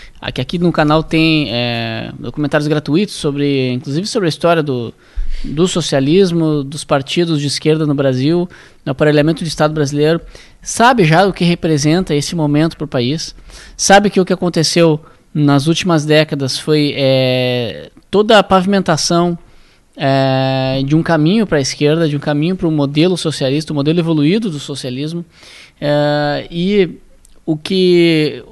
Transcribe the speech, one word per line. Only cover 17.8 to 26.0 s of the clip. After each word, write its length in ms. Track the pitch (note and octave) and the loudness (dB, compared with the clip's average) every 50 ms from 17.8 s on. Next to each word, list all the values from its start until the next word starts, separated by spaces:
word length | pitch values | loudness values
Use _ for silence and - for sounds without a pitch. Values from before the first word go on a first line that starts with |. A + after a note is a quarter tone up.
| D2+ - - - - _ | -14 -18 -20 -20 -10 _
toda 280 | - G3 G#3+ G#3+ A#3 G#3 | 0 2 4 6 6 4
a 60 | F#3 | 6
pavimentação, 920 | - F#3+ F#3+ F3+ G3 G3+ G3 F#3 - E3 D3 - - F3 E3+ F3 F3 E3+ E3 - - - - - _ _ _ _ _ _ | 6 4 2 2 2 2 0 2 2 0 0 0 0 2 2 2 0 -2 -4 -10 -16 -20 -20 -20 _ _ _ _ _ _
é, 840 | D4 E3+ C3+ C3+ C3+ C3+ C3+ C3 C3 C3 C3 C3 C3 C3 C3 C3 C3+ C3+ | -4 -2 0 2 2 2 2 2 0 0 0 0 -2 -2 -2 -2 -2 -2
de 100 | C3+ D3+ | 0 0
um 80 | D#3+ D#3+ | 0 0
caminho 420 | F3 E3+ D3+ D3+ D#3+ G3 A#3 A3 | 2 0 2 2 2 2 2 0
pra 140 | - E3+ D3 | 0 0 0
esquerda, 480 | C#3 - - - D3+ D3 D3+ E3 E3 D#3 | 0 -2 -2 0 0 2 2 2 2 0
de 80 | D3 | -2
um 40 | C#3+ | -2
caminho 360 | - D3+ D3 D3 D3+ E3+ F#3+ | -2 -2 -2 0 0 -2 -2
pro 160 | F#3 - E3 | -2 -2 -2
modelo 460 | D#3+ D3+ C#3+ C#3 C#3+ D3+ D#3 F#3 F#3 D#3+ | 0 0 0 0 0 2 2 2 2 0
socialista, 560 | - D#3+ C#3 - D3 C3 C3+ D3+ D#3 - D#3 | -4 -4 -4 -2 -2 -2 -2 -2 -4 -4 -4
o 20 | |
modelo 240 | D3 C#3 D3+ E3 F3 | -4 -2 0 0 0
evoluído 500 | E3 E3 E3 D3+ C#3+ D3+ F#3+ A#3 A3 G#3 | 0 0 0 0 2 2 2 0 -2 -4
do 80 | D#3 C#3+ | -6 -8
socialismo, 640 | - - C#3+ C3 - C3+ B2 C3 C#3+ D#3 E3 E3+ E3+ - _ _ - - - - - - _ - | -10 -12 -12 -10 -10 -8 -8 -8 -8 -8 -8 -10 -12 -14 _ _ -20 -20 -20 -20 -20 -20 _ -6
é, 680 | D3 D3 D3 D3 | -4 -2 0 0